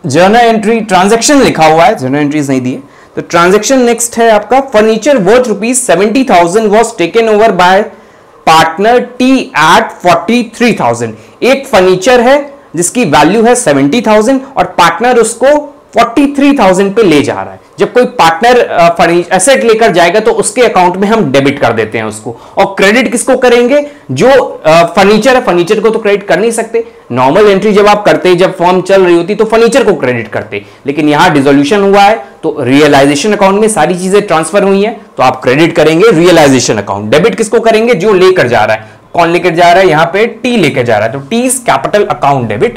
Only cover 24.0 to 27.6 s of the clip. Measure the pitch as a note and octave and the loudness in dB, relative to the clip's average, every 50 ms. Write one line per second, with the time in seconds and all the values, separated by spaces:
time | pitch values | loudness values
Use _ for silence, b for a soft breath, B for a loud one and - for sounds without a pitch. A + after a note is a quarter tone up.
24 | B B C3 C3 F#3 B3 C#4 B3+ F3 - - - - D#3+ D#3+ E3+ E3+ E3+ - G#3+ | B B -4 0 2 4 4 2 2 -2 -8 -4 0 2 2 2 2 0 0 0
25 | F#3+ G3 G#3+ G#3+ G#3+ C4+ B3+ B3 - - F3+ F3 E3+ E3+ A3 A3 G3+ A3+ G#3 A3 | 2 2 2 2 2 2 0 0 0 0 -2 -2 0 0 -2 0 0 -2 -2 0
26 | - G#3 G3+ G3+ - - F3 E3 G#3 A#3 A3 A3+ G#3+ - - A3+ A3+ B B B | -2 -2 -2 -2 -2 -2 -2 0 0 -2 -2 -4 -6 -4 -4 -6 -6 B B B
27 | B B A#2+ B2 B2+ C3+ D3 G3 G#3+ G#3 G3 F#3+ | B B -2 0 0 2 2 4 4 4 2 2